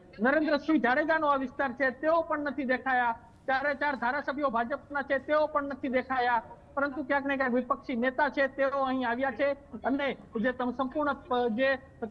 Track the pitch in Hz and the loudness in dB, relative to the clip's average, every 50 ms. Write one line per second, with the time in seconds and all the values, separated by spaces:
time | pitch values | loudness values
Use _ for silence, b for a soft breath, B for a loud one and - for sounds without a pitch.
0 | - - - - 202 254 285 311 311 294 302 277 285 - 320 294 208 233 254 285 | -20 -20 -6 0 2 2 4 4 4 2 2 2 2 2 2 4 4 4 4 4
1 | 311 294 320 320 320 294 285 269 269 254 - - 285 269 233 - 277 262 254 262 | 4 2 2 2 4 4 2 2 0 -4 -2 -2 -2 -2 0 0 0 0 0 0
2 | - 311 330 339 330 320 311 302 285 294 269 - 285 240 262 247 247 269 262 247 | 2 2 2 2 2 0 -2 -2 -2 -4 -4 -4 -2 0 -2 0 0 0 0 2
3 | 247 233 226 - - - - - - - 262 262 269 294 285 - 285 294 285 233 | 2 0 0 -4 -8 -16 -20 -10 -4 -2 0 0 0 0 0 0 0 -2 0 0
4 | 233 233 262 294 277 - 277 262 294 277 220 233 240 233 277 269 - - 285 285 | -2 -2 -2 -2 -2 -4 -4 -2 -2 0 0 0 0 -2 -4 -6 -8 -6 -6 -6
5 | 269 277 285 269 269 - 302 302 302 294 302 294 277 277 277 269 - 277 233 254 | -2 0 -2 -2 0 2 2 2 2 2 0 -2 -2 -2 -4 -6 -4 -2 0 0
6 | 247 - 269 254 247 247 240 233 - - - - - - - - 269 285 269 311 | 0 0 0 0 2 2 2 0 -2 -4 -12 -20 -20 -8 -4 -2 -2 -2 -2 -4
7 | 294 254 285 285 269 277 277 262 269 254 233 254 247 247 269 262 - - 277 226 | -2 0 0 0 0 0 -2 0 0 0 0 0 0 0 -4 -6 -4 -6 -4 -2
8 | 233 262 254 254 302 285 - 294 277 269 269 - 269 269 262 277 269 262 262 262 | 0 0 0 0 0 0 2 0 0 0 0 0 -2 0 0 0 0 0 0 -2
9 | 254 233 233 240 269 269 247 - 277 277 277 277 - - - 226 - 233 262 277 | -2 -2 -2 -2 -2 -2 -2 0 0 0 0 -4 -8 -14 -16 -6 -2 -2 0 0
10 | 285 277 233 - - - - 226 202 262 247 247 254 247 247 247 269 254 - 311 | 0 -2 -4 -6 -10 -8 -4 -2 0 0 0 0 -2 -4 -2 -2 -4 -2 -2 0
11 | 294 285 277 - - - 254 247 247 240 214 220 269 269 269 262 - - - - | 0 0 -2 -2 -4 -4 -2 0 0 0 0 0 2 0 0 -2 -4 -12 -12 -12
12 | - 220 | -12 -4